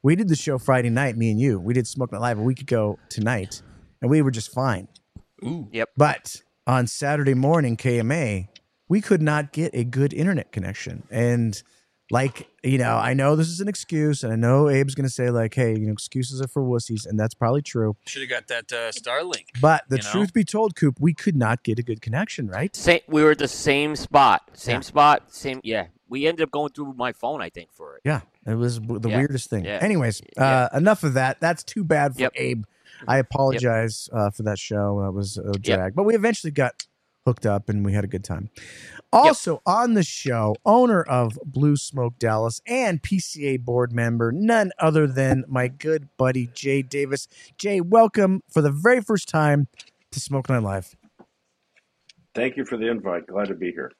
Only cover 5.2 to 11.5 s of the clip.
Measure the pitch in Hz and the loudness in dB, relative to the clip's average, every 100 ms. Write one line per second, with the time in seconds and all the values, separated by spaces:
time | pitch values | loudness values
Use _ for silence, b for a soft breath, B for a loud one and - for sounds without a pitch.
5.2 | _ _ 117 165 104 113 113 - 147 135 | _ _ -8 -8 -8 -6 -6 0 0 0
6.2 | - - _ _ - 127 120 - 143 151 | -10 -18 _ _ -2 0 0 -4 -4 0
7.2 | 139 127 135 165 139 113 131 120 113 160 | 2 2 2 2 0 -2 0 0 0 -2
8.2 | 131 98 92 - _ _ _ 196 - 190 | -2 -4 -6 -16 _ _ _ -2 2 2
9.2 | 151 151 147 - 131 123 120 127 143 143 | 2 0 -2 -4 -4 -2 -4 0 0 0
10.2 | 170 175 98 - 92 98 - 95 - 117 | 0 0 -4 -8 -8 -8 -12 -14 -8 0
11.2 | 120 120 113 | 2 2 0